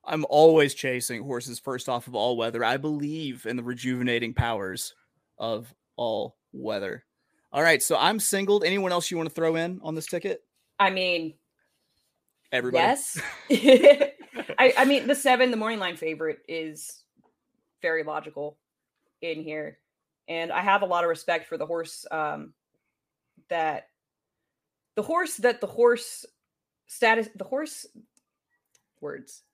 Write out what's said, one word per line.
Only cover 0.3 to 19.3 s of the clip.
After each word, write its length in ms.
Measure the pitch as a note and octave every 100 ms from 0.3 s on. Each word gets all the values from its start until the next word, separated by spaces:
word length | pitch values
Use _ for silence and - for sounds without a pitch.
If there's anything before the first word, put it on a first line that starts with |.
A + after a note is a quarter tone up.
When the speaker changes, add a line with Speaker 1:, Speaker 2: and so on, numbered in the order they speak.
| D3 D#3+ D#3+ C#3+
Speaker 1:
chasing 480 | - C3+ B2+ A#2+ A#2
horses 380 | C3+ B2 B2 A#2
first 300 | - B2+ -
off 180 | B2 B2
of 80 | A#2+
all 220 | A#2 A#2+
weather. 260 | A2+ A#2
I 140 | A#2 C3+
believe 680 | D#3 D3 D3 D#3+ D3 B2+ A2+
in 120 | B2
the 60 |
rejuvenating 720 | A#2+ B2 B2+ B2 B2 A#2 A#2
powers 600 | - A#2 A2 F#2+ F2+ - _ _ _ _ _
of 360 | A2+ A2 A#2 _ _ -
all 400 | A#2+ G#2+ A#2 _ _
weather. 500 | - A2 G#2 G2 B2+ _ _ _ _ _
All 100 | C#3
right, 220 | E3 D3+
so 140 | - C3+
I'm 220 | E3 A3
singled. 440 | - G3 G3 G#3
Anyone 280 | F3 G3 F#3+
else 200 | F3 -
you 60 | F3
wanna 120 | D#3+
throw 260 | D#3 E3 E3
in 220 | E3+ F3+
on 120 | D#3+ D#3+
this 120 | D#3
ticket? 340 | F3 G3 F#3 _ _ _ -
Speaker 2:
I 100 | G3
mean, 440 | F#3 F#3 F3 D#3+ - _ _ _ _ _ _ _ _ _ _ _
Speaker 1:
Everybody. 300 | B2+ B2 C3
Speaker 2:
yes. 380 | F#3+ C#4 - - -
<laughs> 80 | - -
Speaker 1:
<laughs> 20 | C4 B3+ C4 C#4+ C#4+ C#4+ - - - - -
Speaker 2:
I, 160 | C4 -
I 80 | C4+
mean, 200 | C#4 A3+
the 100 | C#4+
seven, 360 | C#4 B3+ B3+
the 60 | A3+
morning 220 | A3 A3
line 180 | F3+ E3+
favorite, 420 | D#3+ D3+ D#3+ D3 -
is 560 | E3 D#3+ D3+ - - _ _ _ _ _ _ _ _
very 220 | E3+ D#3+
logical 540 | D3+ D3+ D3+ C#3+ D3 _ _ _ _ _ _ _
in 220 | E3+